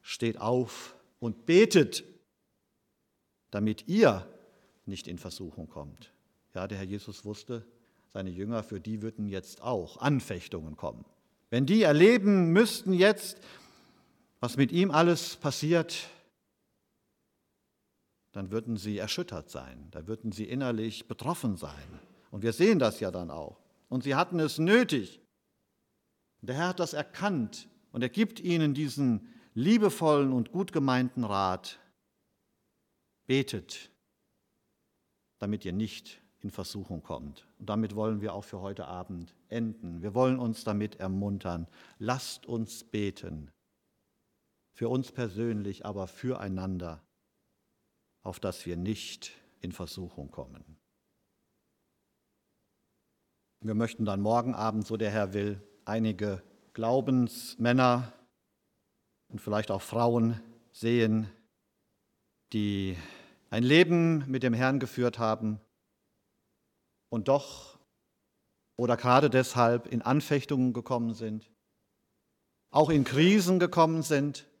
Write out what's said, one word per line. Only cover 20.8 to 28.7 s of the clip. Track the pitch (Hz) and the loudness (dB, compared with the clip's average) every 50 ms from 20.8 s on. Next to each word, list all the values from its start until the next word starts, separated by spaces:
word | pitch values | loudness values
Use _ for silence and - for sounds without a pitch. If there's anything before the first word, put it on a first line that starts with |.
| 110 113 107 - - | -4 -6 -6 -10 -12
betroffen | _ 120 - - 139 170 - - 120 98 | _ -14 -8 -6 -6 -6 -2 -2 -4 -4
sein. | 80 78 73 71 71 71 73 - - - - _ _ _ _ | -4 -8 -12 -12 -14 -18 -18 -20 -20 -20 -20 _ _ _ _
Und | - 104 95 | -12 -4 -2
wir | 117 110 | -2 2
sehen | - 170 214 226 170 | 4 4 4 6 6
das | 127 110 107 - | 4 2 2 0
ja | 110 95 | -6 -4
dann | 90 92 90 82 | -4 -6 -8 -8
auch. | 73 80 73 73 - _ _ _ _ _ _ _ | -10 -10 -12 -12 -14 _ _ _ _ _ _ _
Und | 123 127 123 | -6 -6 -2
sie | 139 135 | -2 0
hatten | 135 180 185 180 170 | 0 0 0 0 -2
es | 156 147 - - | -2 -2 0 0
nötig. | 160 170 208 240 254 185 - 131 98 - - - _ _ _ _ _ _ _ _ _ _ _ _ _ _ _ _ _ _ _ _ _ _ _ _ | 2 6 6 6 6 4 0 -2 -2 -4 -12 -20 _ _ _ _ _ _ _ _ _ _ _ _ _ _ _ _ _ _ _ _ _ _ _ _
Der | - 101 127 | -10 -8 -4
Herr | 139 170 180 | -2 -2 -2
hat | 180 180 | 0 -2
das | 175 156 - | -4 -4 -2
erkannt | 147 147 - - - 180 208 190 147 113 104 - - - - _ _ _ _ - | -6 -8 -8 -8 -4 -2 -2 0 0 -2 -4 -6 -14 -20 -20 _ _ _ _ -6
und | 120 123 | -4 -4
er | 123 | -4
gibt | - 196 226 - - - | 0 0 0 0 0 -6
ihnen | 175 180 170 165 160 147 | -2 0 2 2 2 2